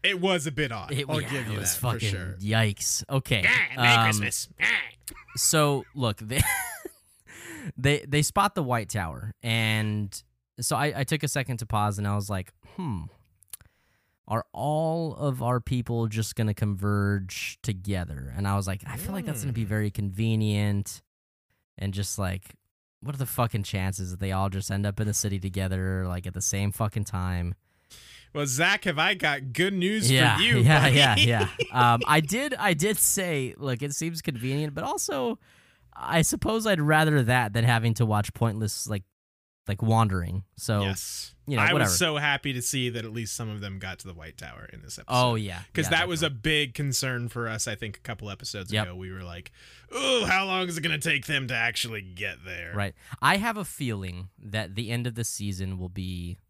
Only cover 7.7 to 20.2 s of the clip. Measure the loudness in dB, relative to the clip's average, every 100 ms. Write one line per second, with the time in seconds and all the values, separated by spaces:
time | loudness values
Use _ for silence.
7.7 | 0 2 2 2 2 2 2 2 2 0
8.7 | 0 0 -4 -4 -6 -10 -8 0 2 2
9.7 | 2 0 0 -4 -8 _ _ _ -6 -2
10.7 | 0 0 0 -2 0 0 -2 -4 -6 -2
11.7 | 0 2 0 0 -2 -2 -6 -6 _ -18
12.7 | -8 -6 -6 -8 _ _ _ _ -20 -20
13.7 | _ _ _ _ _ -4 -4 -4 -6 -2
14.7 | 0 0 0 -2 -2 -2 0 0 0 0
15.7 | -2 0 0 0 0 -2 0 0 0 -2
16.7 | 0 0 2 2 0 -2 -8 -8 -6 -6
17.7 | -4 -2 -4 -4 -8 -8 -4 0 0 0
18.7 | -6 -8 -8 -6 -6 -6 -4 -4 -2 0
19.7 | 0 0 -2 -4 0